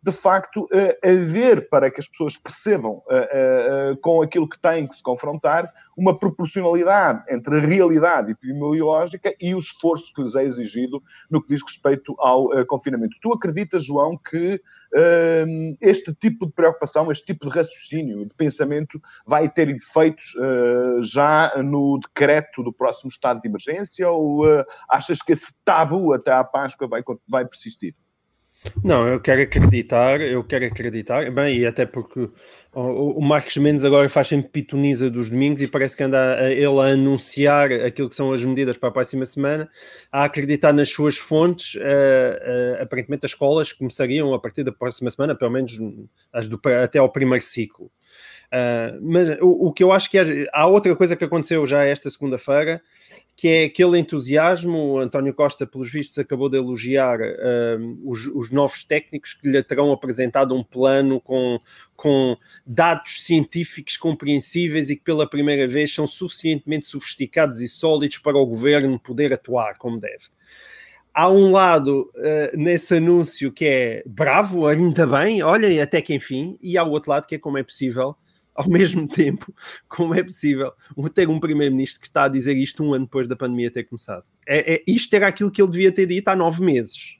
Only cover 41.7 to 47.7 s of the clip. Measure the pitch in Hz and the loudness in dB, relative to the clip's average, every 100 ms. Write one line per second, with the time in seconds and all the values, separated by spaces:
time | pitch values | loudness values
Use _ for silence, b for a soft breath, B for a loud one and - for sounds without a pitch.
41.7 | - 139 139 139 131 127 - - 123 123 | -8 0 4 4 4 2 -2 -6 -2 -2
42.7 | 123 117 131 123 143 139 - 139 156 147 | -4 -6 -6 -6 -8 -8 -2 0 2 -2
43.7 | - 131 - 127 143 147 127 117 - 131 | -6 -8 -4 -2 0 -2 -2 -6 -6 -6
44.7 | - 123 - 123 - 143 143 120 127 127 | -6 -8 -6 -8 -4 -4 -2 -2 -2 -6
45.7 | 113 110 110 110 _ _ 120 110 110 139 | -8 -12 -12 -20 _ _ -8 -8 -4 0
46.7 | 123 123 151 131 139 131 127 - - 107 | 0 2 2 2 2 0 0 -4 -8 -8